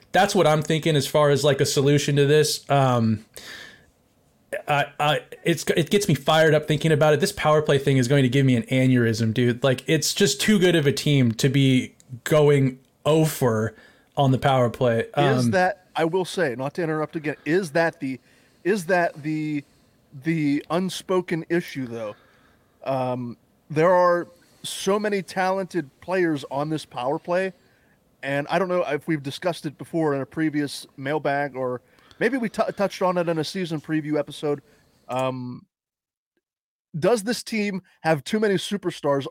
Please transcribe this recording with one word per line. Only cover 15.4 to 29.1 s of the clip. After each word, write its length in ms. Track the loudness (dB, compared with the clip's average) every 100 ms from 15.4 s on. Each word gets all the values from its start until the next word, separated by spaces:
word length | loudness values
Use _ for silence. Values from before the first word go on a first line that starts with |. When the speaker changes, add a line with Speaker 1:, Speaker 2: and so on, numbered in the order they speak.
| 2
Speaker 1:
Um, 60 |
Speaker 2:
that, 340 | 2 0 -2 _ -4
I 80 |
will 220 | -2 -2 -4
say, 300 | -2 -2 -2
not 160 | -6
to 100 | -4
interrupt 320 | -4 -4 -4 -6
again, 220 | -8 -8 -2
is 260 | -2 0
that 300 | 0 0 -2
the, 180 | -8 -10 _ _ _ _ -2
is 200 | -2 0
that 360 | 0 0 -4
the, 400 | -6 -4 -4 -6 -8 _ _ _ _ -10 -4
the 400 | -2 0 -2 -2
unspoken 760 | -4 -4 -6 -4 -4 -2 -6 -4
issue, 400 | -4 -4 -10 -10
though? 300 | -10 -12 -12 _ _ _ _ _ _
Um, 540 | -6 -2 -2 -4 -6 -12 _ _ -6
there 240 | 0 4
are 340 | 6 4 2 -2 _ _ _
so 360 | -14 -8 -2 0
many 220 | 0 -4
talented 680 | -6 -4 -2 -2 -4 -6 -8 _
players 420 | -6 -2 0 -2 -4
on 180 | -6 -4
this 140 | -6
power 340 | -8 -8 -4 -4
play, 360 | -2 -4 -4 -8 _ _ _ _ _ _
and 240 | -4 -4 -2
I 100 | -2
don't 80 | 0
know 160 | -2
if 240 | -2 -4
we've 160 | -4